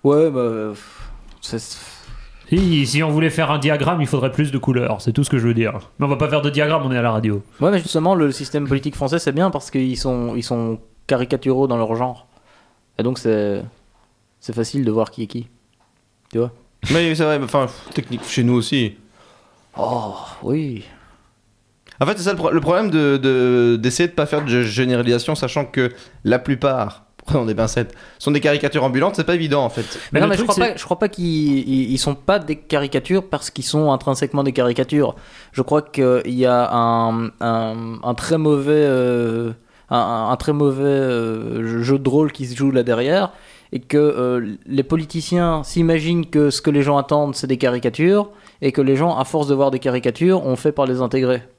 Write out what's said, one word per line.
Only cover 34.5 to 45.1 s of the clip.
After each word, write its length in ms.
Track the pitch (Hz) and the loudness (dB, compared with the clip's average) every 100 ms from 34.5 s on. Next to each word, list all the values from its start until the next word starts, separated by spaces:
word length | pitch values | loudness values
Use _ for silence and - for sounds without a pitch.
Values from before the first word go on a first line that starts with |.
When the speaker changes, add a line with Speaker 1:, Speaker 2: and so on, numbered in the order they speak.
Speaker 1:
caricatures. 640 | 131 123 120 131 147 120 - - - - | 2 0 0 0 2 0 -2 -20 -20 -10
Je 100 | - | -6
crois 180 | 127 147 | 0 0
qu'il 400 | 147 - 127 127 - | 0 0 2 2 0
y 180 | 123 | 0
a 260 | 127 123 120 | 2 4 2
un, 600 | 120 117 113 113 113 113 - | 0 0 2 0 -2 -6 -4
un, 580 | 117 113 113 113 113 113 | -2 -2 -2 -6 -10 -8
un 120 | 120 | -6
très 220 | 120 - 165 | -6 -2 0
mauvais, 360 | 156 147 139 | 2 2 2
euh, 800 | 151 147 127 123 120 117 113 117 113 _ _ _ | 2 4 2 2 2 0 -2 -4 -8 _ _ _
un, 80 | 120 | 0
un, 340 | 104 117 113 | 0 -2 -2
un 40 | 123 | -2
très 160 | - | -2
mauvais, 300 | 147 143 135 | 2 0 2
euh, 960 | 139 139 135 120 113 110 113 117 113 117 | 0 2 0 0 -2 -4 -6 -4 -4 -2
jeu 160 | 120 139 | 0 2
de 100 | 135 | 2
rôle 200 | 139 151 | 2 0
qui 140 | - 127 | -2 -10
se 80 | |
joue 160 | 123 139 | -2 0
là 100 | 131 | 2
derrière, 500 | 123 117 131 185 185 - - - _ | 2 0 2 0 0 -8 -20 -20 _
et 80 | 131 | -10
que, 160 | - 147 | 0 2
euh, 600 | 147 139 123 123 110 104 - | 4 2 0 0 -4 -10 -4
les 160 | 135 | -2
politiciens 800 | 135 160 151 | 0 -2 -2